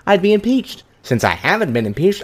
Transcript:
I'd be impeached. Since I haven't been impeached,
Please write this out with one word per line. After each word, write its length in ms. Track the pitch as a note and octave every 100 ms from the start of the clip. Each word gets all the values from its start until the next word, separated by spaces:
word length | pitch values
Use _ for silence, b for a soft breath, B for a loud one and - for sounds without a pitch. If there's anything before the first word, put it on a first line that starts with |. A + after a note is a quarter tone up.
| b
I'd 140 | G3+
be 120 | G3+
impeached. 500 | G#3 A3 C4 - - - _
Since 200 | - A#2+
I 80 | G#2+
haven't 420 | E2 C3+ G#3 F#3+
been 140 | A#2 A2
impeached, 360 | G2+ F3 G3+